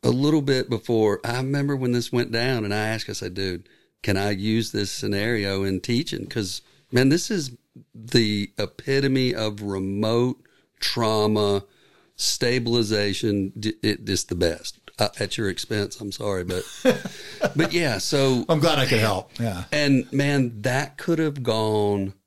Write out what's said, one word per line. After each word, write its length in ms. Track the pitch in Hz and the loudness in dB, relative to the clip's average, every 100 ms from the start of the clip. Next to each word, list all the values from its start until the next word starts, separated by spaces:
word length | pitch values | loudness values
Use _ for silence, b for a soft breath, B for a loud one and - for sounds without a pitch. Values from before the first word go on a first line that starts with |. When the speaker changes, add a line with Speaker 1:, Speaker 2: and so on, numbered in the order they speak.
Speaker 1:
a 60 | 123 | 2
little 320 | 123 143 156 | 2 4 2
bit 300 | 139 131 123 | 2 0 0
before, 500 | 117 - 117 107 101 | -4 0 2 4 2
I 120 | - 123 | -2 -4
remember 400 | 131 143 143 139 | -2 -2 0 0
when 160 | 127 | 0
this 180 | 120 117 | 0 0
went 220 | 123 120 | 0 0
down, 320 | 117 123 127 | 0 0 0
and 80 | 107 | 0
I 60 | 104 107 | -2 -2
asked, 220 | 110 - | -4 -6
I 20 | |
said, 220 | - 98 | -8 -8
"Dude, 340 | 92 95 90 - b b _ | -4 -4 -4 -10 b b _
can 140 | - 95 | 0 0
I 140 | 101 | 0
use 420 | 101 104 110 110 | -2 0 0 0
this 180 | 113 101 | -4 -4
scenario 720 | - 104 101 107 117 98 98 | -4 -4 -2 -2 -2 -2 -2
in 180 | 98 95 | -2 -2
teaching?" 460 | - 120 165 - - | 0 -2 -2 -6 -6
'Cause, 360 | - 95 - b b b | -6 -6 -6 b b b
man, 200 | 123 135 | 2 4
this 200 | 160 - | 4 0
is 200 | 208 139 120 _ - - | -4 -4 -12 _ -20 -20
the 560 | - 113 123 110 104 101 - | -20 0 2 4 0 -4 -6
epitome 760 | 104 - - 135 139 131 127 | -8 -6 -2 0 2 2 0
of 260 | - 110 104 | 0 -4 -4
remote 800 | 104 95 95 101 110 117 123 123 _ b b _ | -6 -4 -4 -2 0 2 0 -2 _ b b _
trauma 840 | - - 113 107 107 107 104 101 - b b b b _ | -4 0 0 2 2 2 2 0 -2 b b b b _
stabilization. 1400 | - - 123 127 117 120 107 107 104 95 113 101 95 104 | -2 0 2 2 2 2 2 2 2 0 0 0 0 -4
D-, 160 | 107 - | -6 0
it, 260 | 113 104 - | 0 0 -2
it's 160 | 95 | -2
the 100 | - | -2
best. 440 | 90 87 82 - - - - | 0 0 0 -8 -16 -20 -2
Uh, 100 | 107 - | -2 -2
at 200 | 101 - | -6 -2
your 100 | 104 | -4
expense, 500 | 90 - 107 101 - | -4 -4 -2 -4 -6
I'm 120 | 104 | -10
sorry, 320 | - 104 95 | -6 -4 -4
but, 180 | 90 90 - - | -4 -6 -6 0
Speaker 2:
<laughs> 720 | 262 - - - - - - 143 | 2 2 -2 -12 -16 -4 -2 0
Speaker 1:
but 160 | 160 | 0
yeah, 240 | 170 160 104 | 2 0 0
so 460 | - 143 139 127 - | 0 2 4 2 4
Speaker 2:
I'm 100 | 160 | 4
glad 180 | 160 151 | 4 2
I 60 | 127 | 4
could 120 | 120 | 4
help. 320 | 107 95 - - | 4 0 -4 -4
Yeah. 260 | 117 120 123 | -4 -4 -4
Speaker 1:
And 380 | 147 143 135 127 | 0 4 4 2
man, 480 | 139 143 139 127 113 | 0 2 2 0 -2
that 360 | 117 127 147 - | -2 0 -2 -6
could 200 | - 165 | -2 0
have 240 | 160 143 | 0 -2
gone 680 | 120 110 110 107 104 101 98 - | 0 2 2 2 2 2 -2 -6